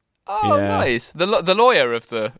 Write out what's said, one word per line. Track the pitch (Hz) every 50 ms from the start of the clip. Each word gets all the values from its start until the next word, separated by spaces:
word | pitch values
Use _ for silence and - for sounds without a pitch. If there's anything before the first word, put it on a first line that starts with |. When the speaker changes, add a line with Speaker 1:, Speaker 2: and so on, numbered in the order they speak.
| _ _ _ _ _
Speaker 1:
Oh, | - - - - - -
Speaker 2:
Yeah. | - - - 196 -
Speaker 1:
nice. | 185 135 117 117 - -
The | - 156 185
lo-, | 202 220 175
the | 165 180 185
lawyer | 214 240 254 226 156 127 120
of | 117 117 - -
the, | 120 110 107 107 -